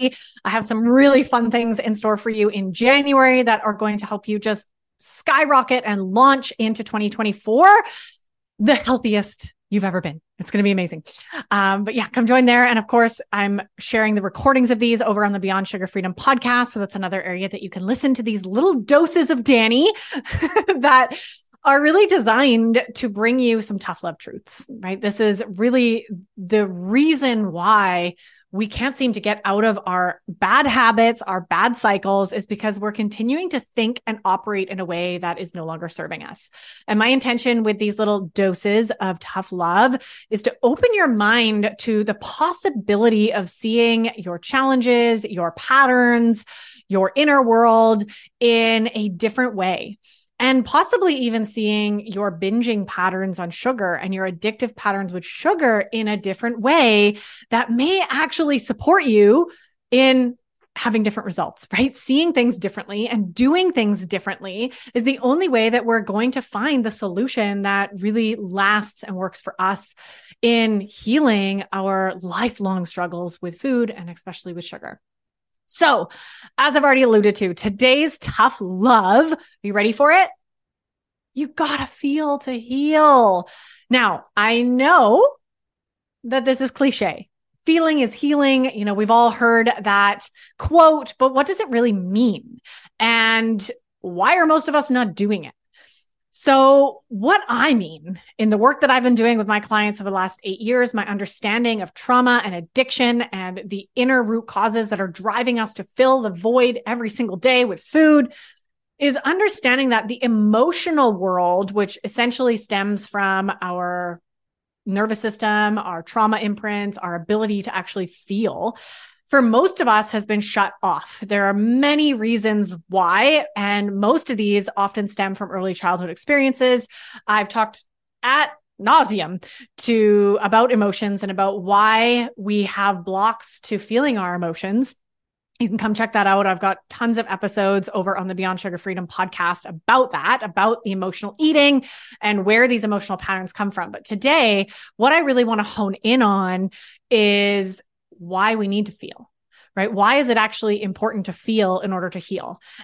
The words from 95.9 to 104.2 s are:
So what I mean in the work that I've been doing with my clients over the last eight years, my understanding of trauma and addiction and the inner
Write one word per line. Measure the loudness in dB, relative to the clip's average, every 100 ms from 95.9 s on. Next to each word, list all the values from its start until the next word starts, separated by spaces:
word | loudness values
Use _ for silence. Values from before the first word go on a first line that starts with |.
| _ _ _ _
So | -4 2 6 8 6 4 0 _
what | -4 0 0 0
I | 0 2
mean | 2 -2 -10 -14 -16 -14 -2
in | 0
the | 4
work | 4 4
that | 2
I've | 4
been | 4 2
doing | 2 2
with | 0
my | -2
clients | -2 -2 -2 -4
over | -6
the |
last | -4 -4 -6
eight | -10 -8
years, | -2 0 0
my | -2
understanding | -6 -6 -8 -6 -4 -2 -2 -2
of | -6
trauma | -8 0 2 4 2
and | 0
addiction | -8 -4 -2 -2 0 0 0
and | -4 -8 -10 -12 -12
the | -12 -8 -2
inner | 0 2